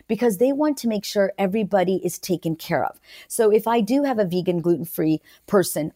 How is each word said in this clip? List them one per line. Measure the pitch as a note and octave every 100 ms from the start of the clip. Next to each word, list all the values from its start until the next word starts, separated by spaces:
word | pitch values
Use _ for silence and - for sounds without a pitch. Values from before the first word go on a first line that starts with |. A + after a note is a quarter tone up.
| -
because | A3+ A#3+ F#3
they | B3+
want | C#4 D4+ C#4
to | A#3
make | G#3
sure | - G#3 F#3+ -
everybody | G3 A3+ G3 G3 F3+ F#3 F3+
is | -
taken | - E3+ E3 D#3+
care | - D3 F2+
of. | - _ - -
So | - A3
if | A3 A3
I | A#3
do | G3+ C4+
have | C#4 A3
a | F#3+
vegan, | F3+ F3+ F3
gluten-free | E3+ E3 E3+ - D#3 D#3 - - -
person, | G3+ E3 D#3+ D#3